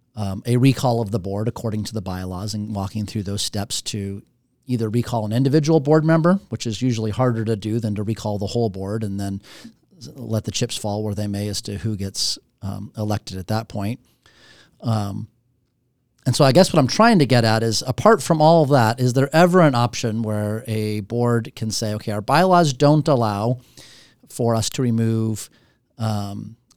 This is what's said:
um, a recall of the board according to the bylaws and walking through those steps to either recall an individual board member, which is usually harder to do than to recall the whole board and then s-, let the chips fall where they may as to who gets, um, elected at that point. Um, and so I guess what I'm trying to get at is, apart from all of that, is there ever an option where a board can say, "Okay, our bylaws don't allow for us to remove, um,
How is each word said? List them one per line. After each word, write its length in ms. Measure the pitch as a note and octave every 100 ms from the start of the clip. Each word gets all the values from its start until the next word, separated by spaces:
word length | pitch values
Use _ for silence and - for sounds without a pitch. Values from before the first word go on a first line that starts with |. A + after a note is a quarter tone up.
| _ -
um, 280 | G2 F#2+ A#2
a 120 | A#2+
recall 440 | C3+ - B2+ A#2
of 100 | G#2
the 80 | G#2+
board 280 | F#2+ G2 A2+
according 360 | - A2+ G#2+ G2+
to 80 |
the 80 | G#2+
bylaws 520 | F#2 F#2 F#2 F#2 G#2
and 220 | G#2 G#2+ G2+
walking 300 | C3 G#2+ G#2
through 180 | G#2+
those 180 | F#2+ G2+
steps 400 | - G#2 G2 -
to 400 | - G#2+ G2 G2 - _ _ _ -
either 220 | B2 A2
recall 360 | A2+ - A#2 G#2+
an 60 |
individual 480 | A#2 C3+ D3+ D3 D#3+
board 240 | C#3 D#3 D#3
member, 300 | E3 E3 G3 -
which 180 | A2 A#2
is 140 | G2+
usually 300 | B2+ A2+ A2
harder 320 | G2+ B2+ A2+ A2
to 100 | G#2+
do 240 | G#2+ A2+
than 160 | A2 G#2
to 80 |
recall 340 | G#2 G#2+ A2 G#2
the 100 | G2+
whole 220 | A#2+ A2+
board 340 | F#2+ G2 A2
and 140 | G#2+ G2
then 220 | G2+ G2 - - - _ _ _
s-, 120 | A#2+ C#3+
let 280 | A#2 A2
the 80 | -
chips 240 | - A#2+ -
fall 260 | G#2+ G#2
where 120 | G#2+ G2+
they 120 | G#2
may 200 | G2+ G#2
as 140 | G2
to 160 | - G2
who 180 | A2+ G2+
gets, 420 | G2 - - - _ _
um, 300 | G2 G2 G2+ -
elected 400 | G#2+ G2+ - F#2
at 100 | F2
that 200 | G#2+ -
point. 300 | G#2+ G2+ B2 _ _ _ _ _ _ _ _
Um, 460 | - A2 G2+ G2+ G#2+ _ _ _ _ _ _ _ _ _ -
and 100 | -
so 80 | C#3
I 60 |
guess 200 | D#3 F#3
what 80 | D#3+
I'm 80 | B2+
trying 320 | - A3+ G#3
to 60 | C3
get 180 | B2
at 200 | A2+ A2
is, 180 | A2+ G#2 B2+
apart 340 | - G#3+ G#3+
from 200 | - D#3+
all 220 | D#3 E3+
of 60 | C#3
that, 300 | C#3 A2 A#2+
is 140 | B2+
there 200 | B2+ C3
ever 280 | D#3+ F3+ F#3
an 120 | D#3 A#2+
option 460 | A#2+ - A#2+ A2
where 420 | A2 G#2+ G#2 A2 -
a 320 | A2 G#2+ G#2
board 520 | G2 A#2+ A#2+ A#2 A2+ -
can 160 | A2
say, 220 | G2+ A2 G#2+
"Okay, 160 | -
our 100 | G#2
bylaws 520 | G#2 C#3+ F#3+ F3 D#3
don't 340 | B2 C#3+ D3+ -
allow 520 | C3 A2 G2+ A2+ B2 _ - - - _ _ _
for 260 | - A#2 A2+
us 140 | -
to 100 | -
remove, 680 | B2 A2+ A2+ A2+ A2 G#2 - _ _ _ _ -
um, 580 | A2 G#2 G2+ G2+ G#2+ A2+ _